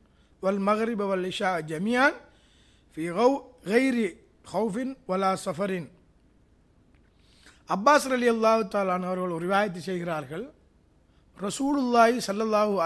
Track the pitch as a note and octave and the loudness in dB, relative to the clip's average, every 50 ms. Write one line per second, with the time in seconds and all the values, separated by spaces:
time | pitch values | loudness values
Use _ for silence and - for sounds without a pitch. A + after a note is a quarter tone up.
0 | _ _ _ _ _ _ _ _ - F#3+ G3+ G3+ G3 G3+ G#3+ G#3+ A3+ A3+ A#3+ G3+ | _ _ _ _ _ _ _ _ -4 -2 -2 0 0 0 0 0 0 -2 -2 -4
1 | G3+ G3 G3 F#3 F3+ F#3 F3+ - G#3 F#3 F#3 E3 D#3 D#3 D#3+ D#3 F#3+ A3 A#3+ B3 | -4 -2 -2 -2 -4 -4 -4 -2 -2 -2 -2 -2 -4 -6 -6 -6 -4 -2 0 2
2 | C4+ D4 F4 - - - _ _ _ _ _ _ _ _ _ _ _ _ _ D#3 | 2 2 0 -2 -8 -20 _ _ _ _ _ _ _ _ _ _ _ _ _ -8
3 | D#3+ F3 E3 F#3 A#3 B3+ C#4 C4+ - - - _ - F3 G#3 A#3+ C4 C4+ B3+ A#3+ | -8 -6 0 2 4 4 4 2 -2 -10 -20 _ -6 0 2 2 2 2 2 0
4 | A3 F3 D#3+ - _ _ _ _ _ - - F3+ A3 A3+ F3+ A#3+ C4 C4 C4+ - | -2 -2 -4 -8 _ _ _ _ _ -8 -4 -4 -2 -2 -4 -4 -6 -8 -8 -10
5 | _ - F#3 F#3+ G3 F#3+ F#3+ - - G3+ E3 D3 G3+ G3 F#3+ F3+ D#3 - - _ | _ -4 -2 0 0 0 0 -2 -4 -6 -6 -4 -4 -4 -4 -6 -8 -10 -16 _
6 | _ _ _ _ _ _ _ _ _ _ _ _ _ _ _ _ _ _ _ _ | _ _ _ _ _ _ _ _ _ _ _ _ _ _ _ _ _ _ _ _
7 | _ _ _ _ _ _ _ _ _ - - _ _ - E3+ F#3+ G#3 C#4 D4 C#4+ | _ _ _ _ _ _ _ _ _ -20 -20 _ _ -6 -6 2 4 6 6 6
8 | C#4 C4+ C4 B3 B3 A#3+ A#3 A3+ A3 A3 A3+ A3+ A3 - - G3+ G3 F#3 F3+ F3+ | 4 2 0 2 2 2 2 4 4 4 4 4 2 -2 -2 -2 0 0 0 -2
9 | F#3 F3+ F#3 F#3 F3+ F3+ E3+ E3 E3+ F3+ G3 G3 G#3 G#3 E3+ F#3 C#3+ F#3 F#3 F3 | -2 -4 -4 -4 -4 -4 -4 -4 -2 0 2 2 2 0 -2 -6 -8 -6 -6 -6
10 | E3+ F3 E3 D3+ C#3+ B2+ D3+ F3 A#3 D4 D4+ _ _ _ _ _ _ _ _ _ | -4 -4 -6 -6 -6 -8 -10 -12 -12 -12 -16 _ _ _ _ _ _ _ _ _
11 | _ _ _ _ _ _ _ - F#3+ G3+ - - C4+ C#4 C#4+ C#4+ B3+ B3 A#3+ A#3 | _ _ _ _ _ _ _ -10 -8 -6 -4 -2 -2 0 0 0 0 2 4 6
12 | A3+ A3+ B3 B3 - - G3 G#3 A3 A3 G#3+ G#3 G#3+ G#3+ G3+ F#3 E3 | 6 6 4 2 -2 -4 -4 -4 -2 0 0 0 2 0 0 0 0